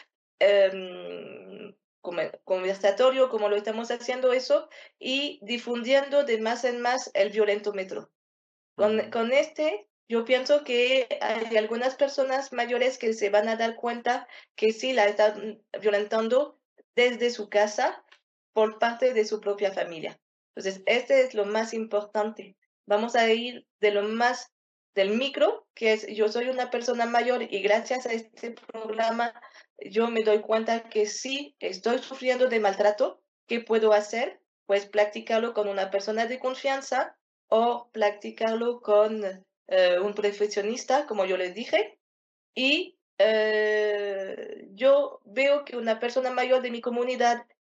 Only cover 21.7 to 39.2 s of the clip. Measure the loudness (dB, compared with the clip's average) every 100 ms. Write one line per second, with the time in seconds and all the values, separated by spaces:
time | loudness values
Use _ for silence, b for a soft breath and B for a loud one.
21.7 | -6 -4 -4 -2 -4 -4 -6 -18 _ _
22.7 | _ -2 0 2 2 4 2 -2 -10 -18
23.7 | _ 2 2 0 0 0 0 -8 _ _
24.7 | _ _ -2 0 0 -2 0 0 0 -8
25.7 | -4 0 0 -2 -2 0 0 -4 -4 -4
26.7 | -4 -2 -2 0 0 0 -2 -4 -2 0
27.7 | 0 0 -6 -4 -8 -8 -14 -14 -14 -16
28.7 | -12 -8 -2 -2 -2 -4 -6 B B B
29.7 | -18 -6 0 0 2 4 2 2 -2 0
30.7 | -4 -2 -2 -2 -2 -8 -8 -8 -10 -10
31.7 | -6 -2 -2 -4 -4 -2 2 2 4 2
32.7 | 2 2 2 0 -2 _ _ -6 -6 0
33.7 | 4 6 6 4 -4 -4 -8 _ _ 0
34.7 | 0 2 2 2 0 -2 0 0 0 -2
35.7 | -2 -2 -2 -2 -2 -4 -4 -6 -4 -2
36.7 | -4 -2 -4 -4 -8 _ _ _ 2 2
37.7 | 0 -6 0 0 0 -8 -4 -2 0 -2
38.7 | -4 4 4 4 0